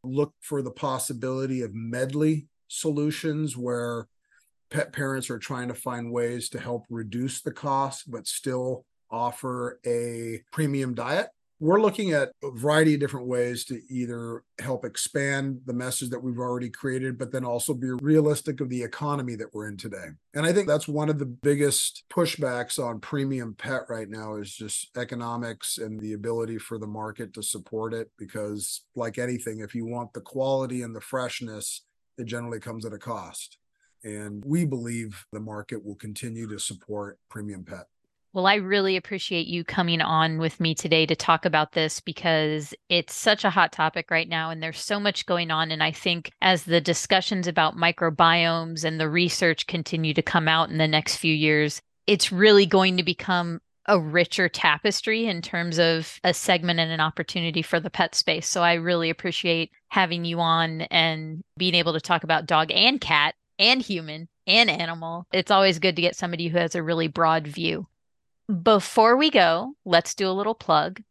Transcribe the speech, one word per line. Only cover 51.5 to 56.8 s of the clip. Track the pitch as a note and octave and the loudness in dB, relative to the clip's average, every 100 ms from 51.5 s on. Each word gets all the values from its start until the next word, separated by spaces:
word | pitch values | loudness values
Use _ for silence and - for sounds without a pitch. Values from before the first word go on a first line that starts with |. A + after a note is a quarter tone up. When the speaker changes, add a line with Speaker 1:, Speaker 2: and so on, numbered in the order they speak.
| D3+ D3+ - _ _ - | 4 2 -2 _ _ 2
Speaker 2:
it's | G#3 - | 2 2
really | F3+ G#3+ G3+ G3 | 6 10 10 8
going | G3 F#3+ F3+ | 6 6 4
to | |
become | F3 F3 - F3+ F3 E3 _ _ - | 0 -2 0 0 0 -6 _ _ 2
a | G3+ | 2
richer | D#3 D#3+ E3+ - F3+ | 4 2 2 2 0
tapestry | - E3+ D3+ G#3+ G3 - A3 A3+ | 2 2 4 2 0 -2 0 0
in | F3 | -2
terms | E3 F3 F3 D#3+ | -4 -4 -2 4
of | E3 E3 D#3 - F3 | 4 4 -2 -2 0
a | |
segment | F3+ - F3+ F3 E3+ | 0 2 2 2 0